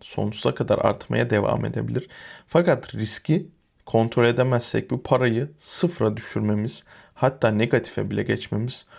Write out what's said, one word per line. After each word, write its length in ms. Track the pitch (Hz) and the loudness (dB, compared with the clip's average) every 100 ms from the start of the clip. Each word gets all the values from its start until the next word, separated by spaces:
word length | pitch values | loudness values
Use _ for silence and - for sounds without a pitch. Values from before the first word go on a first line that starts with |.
sonsuza 540 | - - 104 113 120 | -10 -6 -4 -2 -2
kadar 240 | - 110 107 | 0 0 2
artmaya 520 | 107 101 - 117 120 | 2 0 -2 -2 2
devam 340 | 110 104 110 | 2 2 0
edebilir. 440 | 107 110 117 117 - - - - - | -2 -4 -4 -4 -6 -14 -20 -20 -2
Fakat 480 | - 175 131 - | 2 4 2 -2
riski 540 | 110 110 - - 160 - _ _ _ - | -6 -4 -2 0 0 -2 _ _ _ -2
kontrol 380 | 113 113 123 | 2 2 4
edemezsek 640 | 117 120 127 123 - 113 - | 4 4 2 0 0 -4 -2
bu 120 | 123 | -4
parayı 480 | - 127 123 113 143 - | 0 2 2 0 -4 -10
sıfıra 580 | - - 175 - 110 110 | -10 -2 -2 0 0 -2
düşürmemiz, 680 | - 110 107 104 110 - - - - | -6 -2 0 0 -2 -8 -16 -20 -20
hatta 340 | - 127 139 117 | -2 -2 2 2
negatife 640 | 107 117 127 113 - 101 | 2 2 2 0 -6 -4
bile 120 | 101 | -2
geçmemiz 640 | 107 110 - 107 120 - - | -2 -2 -2 -4 -4 -8 -16